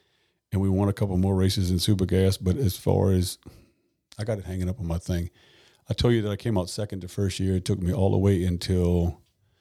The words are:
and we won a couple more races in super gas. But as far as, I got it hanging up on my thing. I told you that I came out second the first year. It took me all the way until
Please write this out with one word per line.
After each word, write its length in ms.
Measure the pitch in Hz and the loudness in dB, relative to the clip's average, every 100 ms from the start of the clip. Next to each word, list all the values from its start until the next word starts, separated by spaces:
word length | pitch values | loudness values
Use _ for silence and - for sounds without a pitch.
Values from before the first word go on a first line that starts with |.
| _ _ _ _ _ | _ _ _ _ _
and 80 | 98 | -2
we 80 | 98 | 2
won 200 | 95 101 | 2 0
a 40 | |
couple 240 | 92 101 90 | 0 -2 0
more 180 | 95 | 2
races 360 | 95 95 101 90 | 2 2 2 0
in 80 | 90 | 0
super 260 | - 95 | 2 2
gas. 320 | 90 95 95 98 | 2 2 2 2
But 200 | 92 90 | 0 0
as 180 | 92 - | 0 -2
far 360 | 95 95 98 | 0 2 4
as, 260 | 92 90 - - - _ _ _ _ _ - | 2 0 -6 -18 -20 _ _ _ _ _ -10
I 60 | |
got 140 | 107 104 | -6 -6
it 60 | |
hanging 240 | 90 92 90 | -6 -4 -4
up 100 | - | -4
on 80 | 85 | -4
my 120 | 82 | -6
thing. 320 | - 87 87 _ _ _ _ _ - | -2 -4 -4 _ _ _ _ _ -8
I 60 | |
told 180 | - 123 | 0 2
you 60 | 117 | 2
that 80 | 104 | 0
I 60 | 98 | -4
came 200 | 117 101 | -2 -2
out 100 | 90 | -2
second 340 | - 104 95 | -6 -8 -8
the 60 | 90 | -10
first 320 | - 98 - | -4 -2 -2
year. 160 | 95 92 | -2 0
It 80 | |
took 160 | 98 101 | 0 -2
me 120 | 87 | -2
all 180 | 92 98 | 0 2
the 60 | 98 | 4
way 260 | 98 95 | 4 2
until 760 | 90 87 - 92 87 87 85 - _ _ _ _ | 0 -2 0 2 2 2 0 -2 _ _ _ _